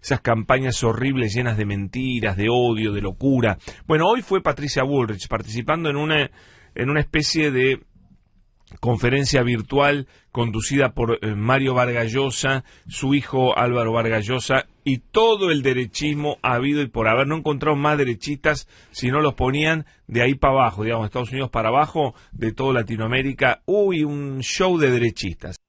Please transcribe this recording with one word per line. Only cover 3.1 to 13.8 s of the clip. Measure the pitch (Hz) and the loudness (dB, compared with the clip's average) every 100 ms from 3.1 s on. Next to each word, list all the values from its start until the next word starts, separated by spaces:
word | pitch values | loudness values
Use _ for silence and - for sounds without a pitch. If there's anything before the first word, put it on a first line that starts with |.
| 90 135 131 113 95 - - - | -2 0 2 2 0 -8 -18 0
Bueno, | 156 175 | 2 4
hoy | 240 | 2
fue | - 190 | 0 0
Patricia | 165 139 143 139 | 0 -2 -4 -2
Bullrich | 131 143 113 101 - | 0 0 0 -4 -6
participando | 110 107 110 117 160 160 | -8 -6 -8 -4 -2 -2
en | 143 | -2
una, | 151 156 135 - - - - - | 0 0 0 -6 -20 -20 -16 -6
en | 127 | -2
una | 151 | 0
especie | 139 160 143 165 151 | 0 -2 0 0 0
de | 127 131 131 _ _ _ _ _ _ _ _ _ - | 2 2 0 _ _ _ _ _ _ _ _ _ -6
conferencia | 117 117 120 135 135 139 | -2 0 2 2 2 2
virtual | 123 120 101 139 143 143 131 _ _ | 2 -2 0 2 2 0 -6 _ _
conducida | 123 117 110 - 139 131 | -4 -2 -2 -2 2 0
por, | - 117 117 | 0 -2 -2
eh, | 107 104 | -2 -2
Mario | 113 131 135 | 0 2 2
Vargas | 127 123 120 113 | 0 0 0 -2
Llosa, | 123 139 113 135 135 - - - | -2 -2 -2 -2 -2 -6 -20 -16
su | - 135 143 | -6 0 0
hijo | - 131 127 - | 0 2 2 2
Álvaro | 123 123 | 2 0